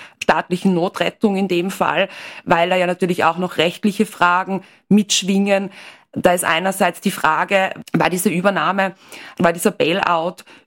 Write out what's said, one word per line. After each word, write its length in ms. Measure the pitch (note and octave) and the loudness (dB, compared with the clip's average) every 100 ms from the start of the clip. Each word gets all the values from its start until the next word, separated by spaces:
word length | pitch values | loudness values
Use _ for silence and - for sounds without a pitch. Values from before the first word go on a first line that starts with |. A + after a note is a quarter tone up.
| - _ | -20 _
staatlichen 520 | - D#3+ - F3+ G3 | 0 0 0 -2 0
Notrettung 600 | F3+ F3+ - E3+ - G#3+ F#3+ | 2 0 -2 -4 0 0 0
in 120 | G3 | -2
dem 220 | F3 F#3 | -2 -2
Fall, 400 | F#3+ E3+ D3 F#3+ - - - | -2 -2 0 -2 -6 -18 -10
weil 240 | - E3+ F3 | 0 2 2
da 80 | F#3 | 2
ja 100 | F3 | 0
natürlich 380 | F3 F#3 F3 | 0 -2 0
auch 140 | D#3 E3 | 0 0
noch 180 | F3+ - | -2 0
rechtliche 480 | D#3+ - G#3 F#3 | 0 0 -2 0
Fragen 600 | G#3 - F3 F3+ F#3 F#3+ - _ - | -2 0 2 2 0 -6 -8 _ 2
mitschwingen. 800 | G3+ G#3 - F#3 G3 G3 G3 G3 - - - _ | 2 2 -2 0 0 2 2 0 -10 -20 -20 _
Da 200 | - F#3 | 0 2
ist 120 | F3+ | 2
einerseits 560 | F3+ E3 F#3+ F#3+ F#3 F3 | 0 0 -2 0 -2 -2
die 120 | G3+ | -4
Frage, 580 | - D3+ D#3 F3+ G3 F#3+ - - | -2 0 0 0 0 0 -4 -6
war 180 | E3 D#3+ | 0 0
diese 200 | F3+ G3+ | 0 -2
Übernahme, 680 | E3+ F#3 F#3 D#3 G3 F#3+ F#3 - - - - | 0 0 0 0 0 -2 -6 -18 -20 -14 0
war 140 | F3 | 0
dieser 180 | F3 G#3+ | 2 -2
Bailout 680 | - D3 F#3 - E3+ E3 F3+ - - | 0 0 0 0 0 -2 -8 -16 -20